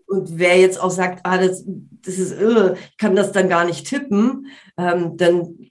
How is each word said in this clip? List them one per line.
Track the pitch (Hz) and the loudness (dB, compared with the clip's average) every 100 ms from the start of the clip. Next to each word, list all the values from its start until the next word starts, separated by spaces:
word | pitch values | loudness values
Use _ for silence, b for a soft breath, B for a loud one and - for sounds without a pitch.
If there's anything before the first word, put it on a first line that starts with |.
| - | -6
Und | 196 160 165 | -6 -4 0
wer | 175 185 | 4 6
jetzt | 185 185 | 4 2
auch | 180 | -4
sagt, | 175 180 180 | -2 -4 -4
„Ah, | 180 185 | -2 0
das, | 185 185 - | 0 -2 -8
das | 180 - - - 185 | -14 -16 -18 -10 -6
ist | 185 | -4
irre, | - 208 240 190 B B | 0 2 4 2 B B
ich | - | -4
kann | 208 190 | 0 2
das | 196 | 0
dann | 190 185 | 0 0
gar | 175 175 | 2 0
nicht | 165 - | -4 -6
tippen“, | 285 277 202 233 - B B B - | -6 -2 0 0 -2 B B B -6
ähm, | 180 175 170 165 | -2 -2 -4 0
dann, | 175 175 165 - - | 2 2 -2 -10 -12